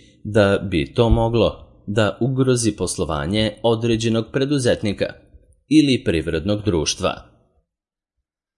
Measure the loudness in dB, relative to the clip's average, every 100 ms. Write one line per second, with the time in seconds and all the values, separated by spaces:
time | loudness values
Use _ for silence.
0 | -20 _ -2 2 4 2 0 -2 -2 0
1 | 2 2 2 2 0 -2 -20 -18 -4 0
2 | 0 0 -2 0 2 2 0 -2 -6 -4
3 | -4 -4 -2 -2 -2 -2 -2 0 0 0
4 | 0 -2 -2 -4 -2 0 0 0 -2 -4
5 | -6 -8 _ -20 _ _ 2 4 4 2
6 | 0 -2 -2 -4 -2 -2 0 -2 -2 -4
7 | -4 -6 -14 _ _ _ _ _ _ _
8 | _ _ _ _ _